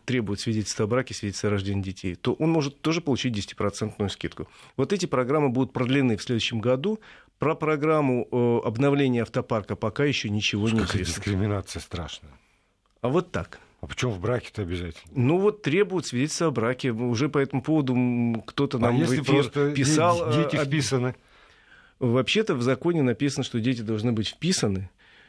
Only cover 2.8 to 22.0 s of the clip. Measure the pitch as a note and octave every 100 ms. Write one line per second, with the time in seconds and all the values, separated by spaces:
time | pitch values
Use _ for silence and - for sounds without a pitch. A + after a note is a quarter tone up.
2.8 | D#3 E3 D#3+ A#2+ B2+ G#2 - - G#2 -
3.8 | G#2+ - G2 - E2 - E2+ - - -
4.8 | C#3 G3 F3 B2+ B2 D3+ C#3+ A#2+ C3 A#2+
5.8 | B2 C#3 B2+ G#2 - A#2 - A2+ A2+ C3
6.8 | F3+ G#3+ - - - _ C#3 D#3+ D#3 D#3
7.8 | D#3 D#3 C#3 A#2+ - B2 A#2+ A#2 - A2
8.8 | C#3+ C#3+ C#3 A#2+ A2 C3 - A2+ G2 G#2
9.8 | A2 - C#3+ - A2 G#2 - G#2+ A2 A2
10.8 | F#2+ G2 E2 E2+ - F#2+ G#2 G2+ - E2
11.8 | - - D2+ - D2 C#2 _ _ _ _
12.8 | _ _ B2 D#3+ F3 F2+ - - - _
13.8 | - - B2+ F#2+ G2 A#2+ - - F2+ F2
14.8 | F2 - - C3+ B2 F3 G3+ G#3 - E3+
15.8 | G3 F#3 - B2 C#3 - E3+ B2 A2+ B2+
16.8 | C3+ A2+ B2 A#2 D3+ D3 C3+ C3+ - D#3
17.8 | C3 B2 B2 A#2+ A#2 A2+ - - C#3+ B2+
18.8 | A#2+ B2 D#3 C3+ C3+ C#3 B2+ C#3+ C#3+ D3
19.8 | C3+ D#3 F3 E3+ D#3 A#2+ D3+ D3+ C#3 D3+
20.8 | C3 C3 B2+ - _ - - _ _ -
21.8 | _ _